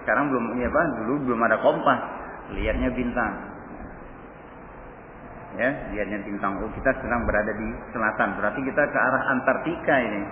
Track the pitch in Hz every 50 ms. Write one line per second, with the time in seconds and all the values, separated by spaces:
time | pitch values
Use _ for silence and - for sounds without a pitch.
0 | - 107 107 127 143 147 131 120 117 110 113 123 123 117 117 147 175 156 123 110
1 | 107 113 139 147 135 127 120 113 117 107 110 107 - 143 156 165 147 151 127 117
2 | - - - - - - - - - - 98 101 101 110 107 117 127 131 120 123
3 | 123 120 113 123 113 104 98 90 - - - - - - - - - - - -
4 | - - - - - - - - - - - - - - - - - - - -
5 | - - - - - - - - - - - 98 113 131 143 139 - - 98 104
6 | 101 95 107 101 98 101 101 95 98 98 98 95 104 110 - 98 92 - - -
7 | - 107 120 120 110 104 104 104 104 107 104 107 110 110 120 - - - - 120
8 | 110 107 110 - 117 101 95 95 98 104 - 147 131 131 - 147 147 - - 113
9 | 110 127 131 127 127 127 135 123 - 139 127 - - 156 170 - - - 147 131
10 | 120 110 104 101 98 98